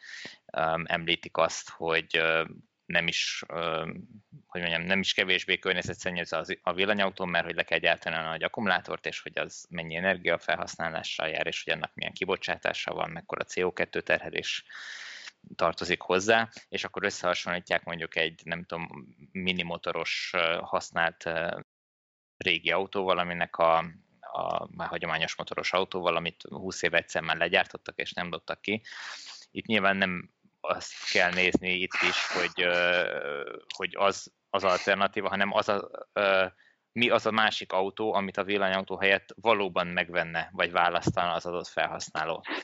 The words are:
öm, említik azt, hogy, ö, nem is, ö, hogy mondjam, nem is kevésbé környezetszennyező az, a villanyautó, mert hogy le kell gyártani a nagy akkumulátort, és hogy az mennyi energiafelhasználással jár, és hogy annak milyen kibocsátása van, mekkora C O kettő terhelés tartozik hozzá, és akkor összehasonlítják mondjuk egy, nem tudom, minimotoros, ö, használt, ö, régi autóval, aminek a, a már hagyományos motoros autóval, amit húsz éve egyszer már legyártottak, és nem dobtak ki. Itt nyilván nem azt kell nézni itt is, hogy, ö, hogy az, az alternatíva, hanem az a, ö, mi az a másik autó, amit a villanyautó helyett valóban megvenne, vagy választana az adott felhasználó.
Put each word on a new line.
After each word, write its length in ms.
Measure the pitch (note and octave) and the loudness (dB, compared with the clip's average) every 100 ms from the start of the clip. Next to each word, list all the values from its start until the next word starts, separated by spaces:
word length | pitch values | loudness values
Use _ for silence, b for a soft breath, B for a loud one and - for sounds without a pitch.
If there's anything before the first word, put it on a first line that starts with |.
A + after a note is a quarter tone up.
| B B B B - | B B B B -10
öm, 320 | - D#2+ E2 E2 | -2 0 0 0
említik 480 | E2+ E2+ E2+ - - | -2 0 -2 -2 0
azt, 340 | E2 - - | 0 0 -12
hogy, 460 | - E2 E2 E2 E2 | -6 0 0 2 2
ö, 280 | E2 D#2+ D#2+ - - _ | 4 2 0 -6 -20 _
nem 220 | - E2+ E2+ | -4 0 0
is, 360 | - - - - | 0 -2 -4 -8
ö, 400 | E2 E2+ D#2+ E2 F#2 - G#2+ - - _ | -4 -2 -2 -4 -8 -14 -20 -20 -20 _
hogy 140 | F2+ | -6
mondjam, 220 | F2 E2 | -2 -2
nem 180 | E2+ F#2+ | 0 0
is 140 | F#2 | 2
kevésbé 440 | - F#2+ F2+ - F#2 | 0 2 2 2 0
környezetszennyező 800 | F#2+ F2+ F2+ F2 F#2+ F2 E2+ D#2+ | 0 0 -2 -6 -4 -4 -2 -4
az, 220 | D#2+ F2+ | -4 -4
a 100 | - | -4
villanyautó, 520 | F2 G2 G#2 G2 F#2 | 0 2 2 0 0
mert 200 | F#2 E2+ | -2 0
hogy 100 | E2 | 0
le 80 | E2+ | -2
kell 160 | E2+ E2+ | 0 2
gyártani 380 | E2+ E2 F2 E2 | 2 2 0 -4
a 60 | |
nagy 200 | D#2+ D#2+ | -4 -4
akkumulátort, 640 | E2+ - G#2 F2 - E2 D#2+ | -4 -2 0 0 0 -6 -6
és 140 | - | -8
hogy 180 | - D#2+ | -6 -6
az 260 | D#2+ - - | -6 -8 -12
mennyi 280 | F2 E2 D#2+ | -10 -6 0
energiafelhasználással 1300 | F#2+ F2+ E2+ E2 - E2+ F2 - E2 D#2+ - - D#2+ | 2 2 2 0 0 -2 -2 -4 -4 -4 -6 -4 -2
jár, 180 | D#2 D#2+ | -2 -2
és 160 | D#2 | -4
hogy 80 | - | -2
annak 180 | D#2+ - | -2 -4
milyen 180 | - D#2+ | -6 -8
kibocsátása 800 | - F#2 F#2 - E2+ E2+ - - | -4 -2 -2 -2 -2 -2 -2 -4
van, 160 | E2+ D#2+ | -4 -4
mekkora 340 | E2 - - | -6 -8 -6
C 120 | - - | -4 0
O 160 | F2+ | 0
kettő 280 | - F2 F2+ | 0 -2 -2
terhelés 640 | - E2 E2 E2 - - B B B B B B B - - | 0 0 0 -6 -4 -6 B B B B B B B -20 -18
tartozik 460 | - E2+ - E2+ F2 | 0 0 0 0 -2
hozzá, 480 | - F#2 G2+ A2+ A2+ B B | 2 2 6 4 2 B B
és 160 | G2 | -6
akkor 200 | - - | -6 -2
összehasonlítják 800 | G2 - F2+ F2 F2+ F2 - E2+ | -2 0 0 0 0 -4 0 0
mondjuk 320 | - E2+ E2 - | 0 -6 -4 0
egy, 240 | E2 E2 | 0 -2
nem 200 | D#2+ E2+ | -8 -8
tudom, 240 | F2 E2+ E2 C#2+ B1+ - C#2+ | -6 -8 -8 -10 -18 -20 -12
minimotoros, 1000 | F#2 F#2 F2+ E2+ E2+ F2 E2+ D#2+ - - | -4 0 0 -2 -4 -4 -4 -4 -4 -4
ö, 240 | F2+ E2 F2 | 0 2 0
használt, 640 | - F2+ - F2 E2 - E2+ | -2 -4 -2 0 0 0 -4
ö, 320 | E2 E2+ F2 - _ _ _ _ _ _ _ | -2 -2 -4 -10 _ _ _ _ _ _ _
régi 340 | F#2 E2 E2 | 0 2 2
autóval, 480 | E2+ F#2+ G2+ F#2+ F2+ | 0 0 0 2 2
aminek 380 | F2 F2 E2+ - | 0 -2 -4 2
a, 200 | E2 E2 E2+ E2 _ _ | 6 6 2 -6 _ _
a 480 | - - F2 G1+ - F2 | -12 -6 -2 -4 -4 -8
már 120 | E2+ | -8
hagyományos 480 | E2+ E2+ D#2+ D#2+ - | -6 -4 -2 -2 -4
motoros 360 | D#2 - - | -6 -4 0
autóval, 440 | F2 F#2+ F#2 F2 E2+ | 0 0 0 2 2
amit 260 | E2+ - - | 0 -6 -12
húsz 340 | D2 F#2 F2 | -10 -8 -2
éve 140 | E2+ E2+ | 0 2
egyszer 260 | - E2+ | 0 -2
már 140 | D#2+ D#2+ | 0 0
legyártottak, 640 | E2+ F#2+ F2+ F#2 - - | 2 2 2 -4 -12 -8
és 140 | - | -8
nem 180 | - F2 | -6 -6
dobtak 300 | E2 - D#2+ | -6 -6 -6
ki. 220 | - A2 B B B B B B B | -4 -4 B B B B B B B
Itt 160 | - - | -10 0
nyilván 300 | G#2+ G2 G2 | 2 4 4
nem 340 | F#2+ F2 - _ _ _ | 0 -2 -8 _ _ _
azt 460 | D#2 - - - - | -2 -2 -4 -10 -2
kell 200 | G2+ F2+ | 2 4
nézni 400 | F2+ F2+ - F#2 | 4 2 2 0
itt 200 | F2+ F2+ - F2+ | -2 -2 0 0
is, 180 | - - | 0 -2
hogy, 380 | F#2 F2 F2 | -2 -2 0
ö, 380 | F2+ F2 F2 F2+ D#2+ - C#2 C#2+ - - - - | 2 4 4 2 2 -2 -6 -6 -8 -12 -12 -6
hogy 200 | F#2 - | -6 2
az, 340 | G2 F#2+ - _ _ | 2 2 -6 _ _
az 140 | G2 | 0
alternatíva, 640 | F#2+ F2+ - G2 G2 - G2 | 4 4 4 4 2 2 -2
hanem 240 | G2 G2+ | 0 2
az 160 | G#2+ G#2 | 2 2
a, 220 | G2+ - - - | 2 -2 -10 -6
ö, 320 | - G2+ F#2+ F#2 - _ _ _ | 0 4 4 4 -2 _ _ _
mi 160 | A#2 A#2+ | 2 4
az 180 | A#2 A2 | 6 4
a 40 | |
másik 420 | A2 G#2+ - G2 | 4 4 2 0
autó, 420 | F#2 G2 - A2 | 0 0 0 0
amit 220 | F#2+ G2 G2+ | 2 0 -2
a 80 | |
villanyautó 520 | F#2+ G2+ F#2+ F#2+ F#2+ F2+ | 0 2 2 2 -2 2
helyett 380 | G2 G2 - | 4 4 2
valóban 520 | - A2 G#2+ G2 F2+ F2 | -2 2 4 2 0 0
megvenne, 640 | F2+ E2+ F2 E2 E2 D#2+ | 0 0 0 -2 -2 0
vagy 180 | F#2+ F2 | 4 4
választana 640 | F2 F2 E2+ - F#2 F2 | 6 4 4 2 2 2
az 140 | E2 F2 | 0 -2
adott 220 | F2 - | -4 -2
felhasználó. 760 | - D#2 E2 - D#2 D#2 - B B | 0 0 -2 -6 -4 -2 -4 B B